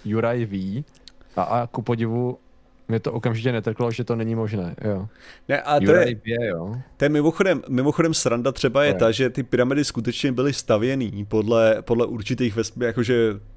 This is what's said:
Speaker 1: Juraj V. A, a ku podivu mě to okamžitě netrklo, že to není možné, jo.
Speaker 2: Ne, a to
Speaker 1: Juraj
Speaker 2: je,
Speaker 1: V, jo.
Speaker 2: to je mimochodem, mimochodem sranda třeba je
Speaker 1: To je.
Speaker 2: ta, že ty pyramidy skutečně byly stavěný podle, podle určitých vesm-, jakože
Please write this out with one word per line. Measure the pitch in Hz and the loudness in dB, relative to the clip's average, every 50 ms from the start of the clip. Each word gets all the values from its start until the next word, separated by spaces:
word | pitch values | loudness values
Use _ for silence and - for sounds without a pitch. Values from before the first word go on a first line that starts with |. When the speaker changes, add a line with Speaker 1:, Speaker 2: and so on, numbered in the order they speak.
| - | -6
Speaker 1:
Juraj | 104 107 113 113 117 120 123 117 | -4 -2 0 0 0 0 -2 -2
V. | 104 101 98 95 98 98 131 151 - - - - - - - - - - | -4 -4 -4 -4 -4 -6 -8 -8 -12 -16 -20 -20 -20 -20 -20 -20 -8 -4
A, | 95 90 | -4 -2
a | - 110 120 123 | 0 0 -2 -2
ku | 120 - 123 113 | -4 -6 -6 -4
podivu | - 117 113 117 113 113 120 123 123 127 - _ _ _ - _ _ _ _ _ - | -2 -2 -2 -2 -2 -2 -2 -2 -4 -6 -8 _ _ _ -20 _ _ _ _ _ -4
mě | 113 113 | -4 -2
to | - - - | -2 -4 -4
okamžitě | 120 - 123 113 113 113 131 120 | -2 -2 -2 -2 0 0 0 -2
netrklo, | 113 101 117 110 - 123 117 | -2 -2 -4 -2 -2 -2 -2
že | 110 127 117 | -2 -4 -4
to | - 120 | -4 -2
není | 113 113 113 113 | -2 -2 -2 -2
možné, | 113 110 104 110 101 90 85 - - 107 | -2 -2 -2 -2 -4 -4 -6 -6 -6 -4
jo. | 107 101 95 95 110 - - - - - - _ - | -4 -4 -4 -6 -8 -12 -16 -20 -20 -20 -14 _ -4
Speaker 2:
Ne, | 139 143 - | -4 -2 0
a | 143 147 143 | 0 2 2
to | 196 | 4
Speaker 1:
Juraj | 196 160 180 165 127 117 101 - | 6 6 6 4 2 0 -4 -6
Speaker 2:
je, | 110 117 120 | -4 -4 -2
Speaker 1:
V, | 120 104 | -2 -4
jo. | 87 82 85 95 117 127 131 - - | -4 -4 -6 -8 -8 -10 -12 -14 -4
Speaker 2:
to | - 139 | 0 0
je | 143 | 2
mimochodem, | 151 147 147 165 160 - 196 190 170 131 - - | 2 4 2 2 2 2 2 2 2 0 -2 -2
mimochodem | - 123 131 147 143 - 165 165 156 | 0 0 2 2 2 2 2 2 2
sranda | - - 120 117 120 120 135 131 | 0 0 0 0 0 0 -2 0
třeba | - - 131 117 139 147 | 0 0 0 2 2 2
je | 147 - | 2 4
Speaker 1:
To | |
je. | - | 4
Speaker 2:
ta, | 120 113 | 4 2
že | 110 113 131 120 | 4 2 0 0
ty | - 139 127 | 0 -2 -4
pyramidy | - - 120 123 127 139 147 143 | 0 0 2 2 2 2 0 0
skutečně | - - 123 110 123 113 - - 139 123 | -2 -2 -4 -4 -4 -4 -2 -2 -2 0
byly | 120 131 143 135 | 0 0 0 -2
stavěný | - - - 117 104 113 127 135 135 123 101 98 101 104 104 | -2 0 2 2 2 2 2 0 -2 -2 -4 -6 -8 -6 -2
podle, | 110 110 104 107 117 113 113 110 110 107 - | 0 0 2 2 4 4 6 6 4 2 0
podle | - 120 117 120 | 0 0 0 0
určitých | - 123 110 101 - 131 117 127 117 101 | 0 -2 -6 -6 -4 -2 0 0 0 0
vesm-, | 113 110 - - 120 120 | -2 -4 -4 -4 -4 -4
jakože | 117 113 123 117 117 123 117 113 110 101 104 - - - | -2 0 0 0 2 4 4 4 2 0 -2 -10 -16 -14